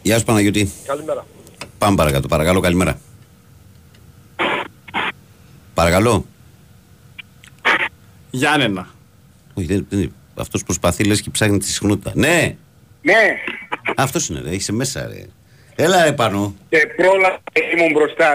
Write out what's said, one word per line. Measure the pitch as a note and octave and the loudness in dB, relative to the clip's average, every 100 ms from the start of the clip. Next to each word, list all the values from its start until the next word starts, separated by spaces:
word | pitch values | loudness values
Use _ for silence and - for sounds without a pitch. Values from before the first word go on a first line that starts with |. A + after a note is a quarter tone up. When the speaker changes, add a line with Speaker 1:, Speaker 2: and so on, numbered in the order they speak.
Speaker 1:
Γεια | F#2+ A2+ | 0 0
σου, | G#2+ | 2
Παναγιώτη. | G#2+ G2+ G2+ G2+ - - | 2 2 2 -2 -4 -8
Speaker 2:
Καλημέρα. | D3 D#3 C3+ - - - - - - | -6 -6 -8 -8 -20 -20 -20 -14 -2
Speaker 1:
Πάμε | G#2+ F#2+ | 0 2
παρακάτω. | D#2 C#2 C2+ | 2 0 0
Παρακαλώ, | D#2 D#2+ F#2 | 0 2 2
καλημέρα. | F2 F2 D#2 C#2 - - - - _ - - - - - - - - - - - - - - - - - - - - - - | 2 2 0 -4 -10 -20 -20 -20 _ -20 -20 -20 -20 -20 -20 -20 -16 -6 -4 -4 -8 -16 -12 -8 -8 -10 -18 -20 -20 -20 -10
Παρακαλώ. | - E2 F2+ A#2 G2 - - - - - - _ - - - - - - - - - - - - - - | -2 2 4 4 2 -2 -14 -20 -20 -20 -20 _ -20 -20 -20 -20 -20 -20 -6 -2 -2 -2 -10 -20 -20 -10
Speaker 3:
Γιάννενα. | C3 D3 D3+ A#2+ F#2+ F2+ - _ _ - _ _ | -2 0 2 0 -2 -8 -18 _ _ -20 _ _
Speaker 1:
Όχι, | - E2 | -8 -2
δεν, | G2 - | -2 -2
δεν, | G2 D#2 - _ - | -2 -2 -6 _ -12
αυτός | - - | -8 -6
προσπαθεί, | - F2+ - - | -4 -2 -2 0
λες, | G2+ G#2 | 0 0
και | - | -2
ψάχνει | - G#2+ G2+ | -2 0 0
τη | - | -2
συχνότητα. | - G2+ G2+ - D2+ | -4 -2 -2 -2 -2
Ναι. | C3+ E3+ A#2+ - _ _ - _ | 2 2 0 -4 _ _ -20 _
Speaker 4:
Ναι. | D3 G#3+ G3 - - - - - - G#3+ | 0 4 4 0 -8 -12 -10 -10 -6 -2
Speaker 1:
Αυτός | C3 E3+ - | -2 -2 -4
είναι, | D2+ B1+ | -6 -6
ρε. | F#2+ | -6
Είσαι | - | -4
μέσα, | G#2+ C3+ - A#1 | -4 -4 -6 -10
ρε. | G1+ - - _ - - - | -12 -18 -20 _ -20 -12 -2
Έλα, | D#3 F#3 | 2 4
ρε, | D#3+ | 4
πάνω. | C#3 A2 G2 G2+ G2+ - | 4 0 0 -2 -6 0
Speaker 4:
Ε, | D#3+ D3 - | 2 2 2
πρόλα-, | F3+ F#3+ F#3 F#3+ - D#3+ D#3+ E3 | 4 4 2 0 -4 -4 -2 0
ήμουν | E3 | 2
μπροστά, | D3+ D3 D3+ D#3+ | 2 0 2 2